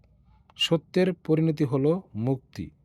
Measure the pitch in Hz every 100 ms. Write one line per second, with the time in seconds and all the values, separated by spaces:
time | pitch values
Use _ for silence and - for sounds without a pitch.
0 | _ _ _ _ _ - - 165 - 185
1 | 185 175 - 156 160 151 139 135 143 180
2 | - 104 120 131 - - 85 -